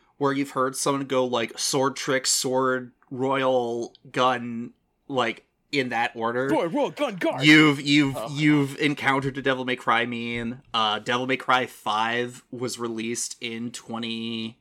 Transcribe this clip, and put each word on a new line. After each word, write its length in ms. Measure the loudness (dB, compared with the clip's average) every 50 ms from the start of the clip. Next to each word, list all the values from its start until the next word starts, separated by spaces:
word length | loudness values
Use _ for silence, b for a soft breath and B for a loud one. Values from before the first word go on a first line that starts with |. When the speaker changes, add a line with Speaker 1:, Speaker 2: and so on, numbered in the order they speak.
| b b b
Speaker 1:
where 140 | b 0 0 2
you've 180 | 0 -2 -2
heard 240 | 0 0 0 0 0
someone 300 | -2 0 0 0 0 0
go, 200 | 0 2 2 2
like, 320 | 2 0 0 -2 -2 -6
sword 380 | -6 -4 -2 0 2 2 2 0
trick, 300 | -2 -2 0 0 0 2
sword, 640 | 0 0 0 0 0 2 2 2 2 0 0 -4 -8 _ _ _ -12
royal, 800 | -6 -2 0 0 2 2 2 4 2 2 2 0 -2 -4 -6 -8 _ -18 _ -8
gun, 600 | 0 2 2 2 2 0 -4 -8 -8 -8 -10 -10 -14 _ _ _ _ _ _
like, 380 | -4 -2 0 0 0 -2 -6 _ _ _ _ _ -4
in 180 | -2 -2 -2 0
that 220 | 0 -2 -2 -2 -2
order, 340 | -2 -2 -2 0 0 0 0
Speaker 2:
Sword, 240 | 0 0 0 0 0
royal, 160 | 0 -2 -2
gun, 240 | -2 -4 -4 -4 -4
guard. 260 | -2 -2 -2 -2 4 6
Speaker 1:
you've, 360 | 8 8 8 8 6 4 2
you've, 340 | 0 2 4 4 4 2 0
Speaker 2:
Oh. 100 | -4 -8 -6
Speaker 1:
you've 480 | -4 0 4 4 4 4 2 0 -2 -2
encountered 580 | -2 -2 -2 0 0 2 2 2 0 -2 -6
a 40 | -2
Devil 240 | 0 0 0 0 0
May 100 | -4 -4
Cry 300 | -2 0 2 2 2 2
meme. 560 | 0 -4 -6 -6 -6 -6 -4 -6 -6 -8 -10 -12 _ -2
Uh, 260 | 0 0 2 0 -2
Devil 280 | -2 -2 -2 0 0
May 100 | -2 -2
Cry 280 | -2 2 2 2 2 2
five 760 | 0 -6 -8 -4 -2 0 0 0 0 0 -2 -2 -4 -6 -14 _ -14
was 280 | -10 -6 -6 -6 -4 -4
released 580 | -6 -6 -6 -6 -4 -4 -4 -6 -6 -8 -10 -10
in 320 | -10 -8 -8 -6 -8 -8
twenty 880 | -10 -12 -12 -10 -8 -8 -6 -6 -6 -6 -6 -6 -6 -6 -8 -8 -10 _